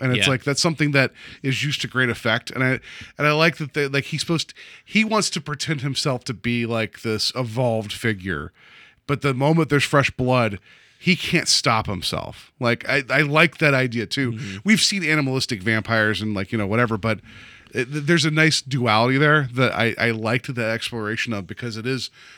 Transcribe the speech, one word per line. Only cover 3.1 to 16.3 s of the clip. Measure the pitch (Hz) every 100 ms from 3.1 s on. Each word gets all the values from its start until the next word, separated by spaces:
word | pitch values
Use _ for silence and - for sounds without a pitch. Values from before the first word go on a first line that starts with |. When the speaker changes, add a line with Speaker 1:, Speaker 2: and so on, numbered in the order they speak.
| -
Speaker 1:
and | 147
I |
like | 151 165 -
that | 147
they, | 151 139
like, | 139 -
he's | 147
supposed | - 160 -
to, | - - -
he | - 214
wants | 220 214 -
to | 175
pretend | 147 143 - 156
himself | 139 131 156 123 -
to |
be, | 101 120 120 117
like, | 117 110 -
this | 117 107 - 127
evolved | 123 110 127 113 104
figure. | - 117 101 92 78 80 - - - - _ -
But | 139
the | 147
moment | 127 143 160 151
there's | 143
fresh | - 143 135
blood, | - 127 127 110 98 _ - _ _
he | - 180
can't | - 170 -
stop | - 135 113 107
himself. | 101 - - - - - -
Like, | 120 117 -
I, | 135 127
I | 135
like | 147 151 170 -
that | 156 135
idea | 127 117 104
too. | - 131
Speaker 2:
Mm-hmm. | 113 101 95
Speaker 1:
We've | 202 220
seen | - 196
animalistic | 156 156 135 131 - 113
vampires | 95 110 107 113 107 98
and, | 107